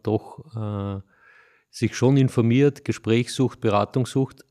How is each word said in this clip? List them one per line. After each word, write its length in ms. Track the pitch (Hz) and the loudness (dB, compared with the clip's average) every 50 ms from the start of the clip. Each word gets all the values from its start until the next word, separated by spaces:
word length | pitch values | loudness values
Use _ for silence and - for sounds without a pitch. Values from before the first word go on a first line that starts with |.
| - | -4
doch, 520 | 107 107 107 - - - - - - - | -2 -2 -2 -4 -8 -20 -20 -20 -14 -12
äh, 460 | 110 107 104 104 101 98 101 98 98 - _ _ _ _ _ _ _ _ _ _ _ _ _ | -10 -8 -8 -8 -8 -8 -8 -8 -10 -12 _ _ _ _ _ _ _ _ _ _ _ _ _
sich 240 | - - 120 - - | -6 -4 -4 -4 0
schon 200 | - 127 127 139 | 2 2 4 4
informiert, 680 | 135 131 123 - 123 113 113 120 135 143 143 - - - | 4 4 2 2 0 2 2 4 4 4 2 0 -2 -8
Gespräch 480 | - 107 - - 107 113 120 123 - - | -8 -8 -6 -2 0 0 0 0 -2 -2
sucht, 260 | - 131 117 - - | -2 -2 -2 -2 -4
Beratung 460 | - 110 101 104 104 - - 135 117 | -2 0 2 2 0 0 -2 -4 -4
sucht, 400 | - - 135 139 - - _ - _ | -2 -2 -2 -2 -4 -6 _ -20 _